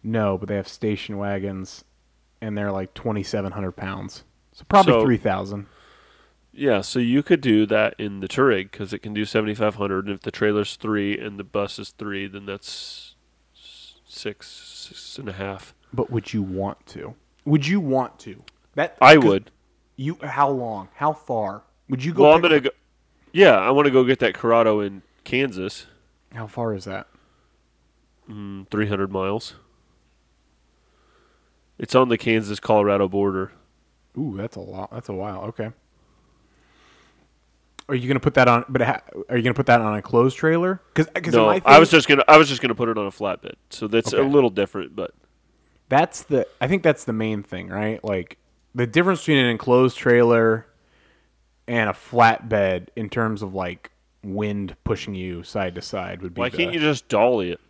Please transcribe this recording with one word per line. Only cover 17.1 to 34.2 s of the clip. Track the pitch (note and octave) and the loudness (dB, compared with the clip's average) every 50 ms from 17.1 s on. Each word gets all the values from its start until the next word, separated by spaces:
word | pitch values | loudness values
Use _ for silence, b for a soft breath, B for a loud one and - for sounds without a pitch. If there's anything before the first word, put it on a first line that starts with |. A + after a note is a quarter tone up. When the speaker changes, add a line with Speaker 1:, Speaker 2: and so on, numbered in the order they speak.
| A#2+ _ _ _ _ _ _ | -18 _ _ _ _ _ _
Speaker 1:
Would | D3 D3+ D#3 C#3 | 0 0 0 2
you | D3+ F#3+ G3+ | 0 -2 -2
want | E3 C#3 C3 C3 B2 - _ _ | 0 0 -2 -2 -2 -4 _ _
to? | - A2+ F#2 - _ - _ _ _ _ _ | -18 -18 -18 -18 _ -20 _ _ _ _ _
That, | C#3+ F3 - - - | -4 -4 -4 2 8
Speaker 2:
I | C3 C3+ D#3 | 10 10 12
Speaker 1:
'cause | D3+ B2+ | 10 8
Speaker 2:
would. | G#2+ G2 G2 G#2 - _ _ _ _ _ _ _ _ _ | 4 2 2 -2 -8 _ _ _ _ _ _ _ _ _
Speaker 1:
you, | - C3 D3 F3 - - | -10 -8 -8 -8 -10 -12
how | C#3+ C3+ C#3 C#3+ C#3 | -8 -2 0 0 0
long? | C#3 B2+ A#2+ A2+ A2 G2 F#2+ - _ | 0 -4 -6 -8 -8 -10 -12 -14 _
How | - C#3+ D#3 D3+ | -4 -4 -4 -4
far? | - _ - B2+ A2+ G#2+ F#2+ G2 G#2+ _ _ _ _ _ - | -6 _ -6 -4 -4 -4 -6 -8 -12 _ _ _ _ _ -8
Would | C3+ B2+ C3 | -8 -6 -6
you | E3+ D#3+ | -4 2
go | F3+ - | 6 8
Speaker 2:
Well, | D3 D#3 | 8 8
I'm | E3 | 8
Speaker 1:
pick | E3+ E3+ | 6 4
Speaker 2:
gonna | D#3 | 2
Speaker 1:
up | D3 B2+ | 2 2
Speaker 2:
go, | C3+ - _ _ _ _ _ _ _ _ _ _ _ - | -2 -8 _ _ _ _ _ _ _ _ _ _ _ 4
yeah, | F3 G3+ E3 A#2 | 6 8 8 8
I | G2 F#2 A#2 | 6 4 4
wanna | C3+ C#3+ D3 C#3+ | 4 4 4 4
go | B2+ C3 B2+ | 4 4 4
get | A#2+ C3 - | 4 2 0
that | A#2+ A2 G2 | 0 -2 -2
Corrado | - - A#2 A#2 A#2 A#2 A2 G#2+ G#2 | -2 0 2 4 4 4 4 2 0
in | G#2 G2+ G2 F#2+ _ _ _ _ _ | -2 -6 -8 -14 _ _ _ _ _
Kansas. | - B2 B2+ C#3 C3 G2 F#2 F#2+ G2+ - - - _ _ _ _ _ _ _ _ _ - | -6 -4 -2 -2 -4 -6 -8 -10 -10 -10 -14 -20 _ _ _ _ _ _ _ _ _ -16
Speaker 1:
How | A#2 A2+ | -16 -14
far | G#2+ - B2 A#2+ A2+ G#2+ | -12 -8 -8 -6 -6 -6
is | F#2+ F#2 | -8 -10
that? | G2 F#2+ G2 - _ _ _ _ _ _ _ _ _ _ _ _ _ _ _ _ _ _ _ _ _ _ _ _ - | -12 -12 -12 -14 _ _ _ _ _ _ _ _ _ _ _ _ _ _ _ _ _ _ _ _ _ _ _ _ -20
Speaker 2:
Mm, | G#2+ G#2 G2+ G2 G2 G2 F#2+ _ | -16 -16 -14 -14 -14 -16 -12 _
three | - G#2 G#2+ | -4 -4 -2
hundred | G2+ G#2 F#2+ G2 F#2+ | -2 -4 -6 -6 -6
miles. | G2 F#2+ F#2+ F#2+ G2+ A2+ - - - - _ _ _ _ _ _ _ _ _ _ _ _ _ _ _ _ _ _ _ _ _ _ _ _ _ _ _ _ _ _ _ _ _ _ _ _ _ _ _ _ _ _ _ | -6 -6 -6 -6 -6 -8 -10 -14 -20 -20 _ _ _ _ _ _ _ _ _ _ _ _ _ _ _ _ _ _ _ _ _ _ _ _ _ _ _ _ _ _ _ _ _ _ _ _ _ _ _ _ _ _ _
It's | - B2 - - | -14 -10 0 2
on | B2+ C3 B2 | 2 4 2
the | A#2 | 0
Kansas-Colorado | A2 - A#2 A2+ A2 G#2+ G2+ G#2 - - - A2 G#2+ G2+ G2+ G2+ G2+ G2+ | -2 0 0 0 0 0 -4 -8 -8 -2 2 2 2 4 2 2 2 0
border. | F#2+ F#2+ G2+ G2+ G2+ F#2+ F#2+ F#2+ - _ _ _ _ _ _ _ _ _ _ _ _ _ | 0 0 0 0 0 -2 -4 -8 -8 _ _ _ _ _ _ _ _ _ _ _ _ _
Speaker 1:
Ooh, | B2+ | -10